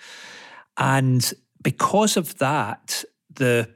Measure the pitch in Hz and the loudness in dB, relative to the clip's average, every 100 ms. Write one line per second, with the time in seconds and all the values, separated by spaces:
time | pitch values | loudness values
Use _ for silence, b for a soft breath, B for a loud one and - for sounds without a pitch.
0 | B B B B B B B - 131 135 | B B B B B B B -4 0 2
1 | 131 127 117 - _ _ - - - 196 | 4 2 0 -4 _ _ -4 0 0 2
2 | 214 208 160 - 135 147 107 - - - | 2 2 -2 -2 -2 0 -2 -6 -8 -10
3 | - _ _ - 127 117 113 | -10 _ _ -2 2 2 0